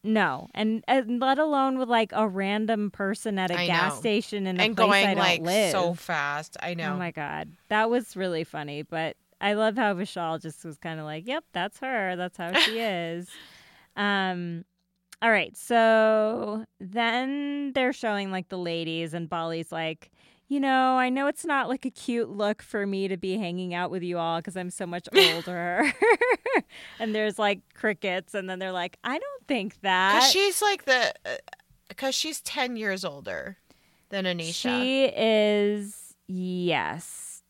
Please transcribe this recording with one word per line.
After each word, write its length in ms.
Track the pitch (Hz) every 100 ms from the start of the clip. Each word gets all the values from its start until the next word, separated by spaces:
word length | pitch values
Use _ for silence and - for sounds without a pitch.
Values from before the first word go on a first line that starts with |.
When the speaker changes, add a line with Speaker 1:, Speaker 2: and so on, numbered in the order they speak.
Speaker 1:
No, 460 | 202 220 180 131 -
and, 280 | - 214 220 -
and 320 | 262 220 240
let 200 | 254 269
alone 380 | 311 285 269 262
with, 120 | 247
like, 220 | 233 226
a 120 | - 214
random 640 | 190 196 208 214 220 208
person 480 | - 196 196 226 196
at 140 | 185
a 60 | 175
Speaker 2:
I 100 | 175
Speaker 1:
gas 280 | 170 185 -
Speaker 2:
know. 40 |
Speaker 1:
station 480 | 233 208 - 208 196
in 100 | 185
a 60 |
Speaker 2:
And 120 | 214 220
Speaker 1:
place 120 | 220
Speaker 2:
going, 180 | 196 196
Speaker 1:
I 80 |
don't 40 | 180
Speaker 2:
like, 220 | 185 170
Speaker 1:
live. 280 | 165 202 196
Speaker 2:
so 200 | 190 175
fast. 640 | 175 - 165 143 147 156 -
I 100 | 170
know. 200 | 175 156
Speaker 1:
Oh 40 | 143
my 140 | 175
God. 400 | 165 147 151 156 156 _
That 220 | 214 226
was 260 | 240 220 185
really 300 | 185 165 160
funny, 360 | 151 147 147
but 340 | - 160 160 - _ _
I 120 | 202
love 220 | 208 220 220
how 180 | 214
Vishal 480 | 185 202 - 170 160
just 220 | 160 -
was 140 | 170 151
kinda 260 | 170 160
like, 240 | 151 156 196
"Yep, 160 | 285 -
that's 280 | 180 190 -
her. 360 | 262 262 190 180
That's 220 | 180 -
how 160 | 170
she 260 | 196 220 226
Speaker 2:
<laughs> 0 |
Speaker 1:
is." 500 | 226 185 170 170 180 - - - - _ _ -
Um, 640 | 202 202 190 180 175 170 175 _ _ _ _ -
all 100 | 226
right, 240 | 214 165 -
so 1040 | - 233 226 220 220 220 214 233 214 220 220 _
then 960 | 190 214 233 233 262 285 285 285 285
they're 180 | 262 254
showing, 400 | - 233 202 196
like, 160 | 185 180
the 100 | 190
ladies, 560 | 175 170 165 165 165
and 160 | 170 165
Bali's 400 | 170 165 165 160
like, 420 | 165 160 160 - _ _ _ _
"You 140 | 277
know, 340 | 269 262 262 262
I 120 | 254
know 180 | 262 277
it's 160 | 302 330
not, 220 | 277 226
like, 160 | 262 269
a 40 |
cute 380 | - - 233 233
look 320 | 202 208 214
for 240 | - 214 202
me 220 | 196 190
to 80 | 185
be 200 | 190 185
hanging 360 | 185 175 180
out 180 | 175 180
with 100 | 185
you 160 | 175 175
all 240 | 165 165
'cause 140 | 170 185
I'm 140 | 180
so 160 | - 180
much 240 | 175 -
Speaker 2:
<laughs> 60 | 381
Speaker 1:
older." 760 | 381 165 170 180 175 175 277 -
<laughs> 40 | 440 440 494 - 480 403 - - - -
And 140 | 226 214
there's, 240 | 214 196
like, 220 | 208 202 _ -
crickets, 580 | 220 202 202 185 -
and 160 | 208 185
then 100 | 185
they're 140 | 190
like, 240 | 185 175 - 226
"I 120 | 285
don't 300 | 554 554 -
think 320 | 262 196 -
that." 380 | 196 185 190 208
Speaker 2:
'Cause 120 | 269
she's, 300 | 381 403 359
like, 220 | 415 392 -
the, 280 | 254 226 - -
uh, 120 | 123 - - _ _ _ -
'cause 180 | 269
she's 280 | 262 311 311
ten 340 | - - 254 233
years 300 | 214 190 185
older 520 | 143 180 76 67 190 _ _ _ _ _
than 160 | 196 190
Anisha. 260 | 175 165
Speaker 1:
She 520 | 170 247 247 254 269 262 -
is, 1000 | 220 220 208 208 208 208 202 - - - -
yes. 1160 | 185 185 180 175 151 78 127 - - - -